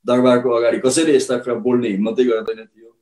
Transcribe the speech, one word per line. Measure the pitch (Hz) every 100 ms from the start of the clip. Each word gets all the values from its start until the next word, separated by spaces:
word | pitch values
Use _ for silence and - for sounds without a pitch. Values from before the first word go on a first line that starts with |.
| 113
दरबारको | 123 127 123 123
अगाडि | 117 117 117
कसैले | 127 143 156 139
यस्ता | - 123
कुरा | 127 113
बोल्ने | 120 123 117
हिम्मतै | 98 110 110
गर्दैन | 123 110 110 110 113
थियो। | _ - _